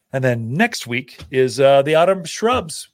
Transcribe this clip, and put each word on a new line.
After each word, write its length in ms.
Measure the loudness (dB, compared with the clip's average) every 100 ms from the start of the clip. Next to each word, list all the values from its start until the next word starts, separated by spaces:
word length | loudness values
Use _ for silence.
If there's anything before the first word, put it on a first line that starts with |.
| _
And 120 | -2
then 300 | 0 -2 -4
next 320 | 0 -2 -2 -8
week 360 | -8 -8 -16 -6
is, 300 | 0 0 4
uh, 220 | 4 4
the 140 | 4 2
autumn 280 | 2 0
shrubs. 640 | -4 -4 -2 -2 -4 -12 -16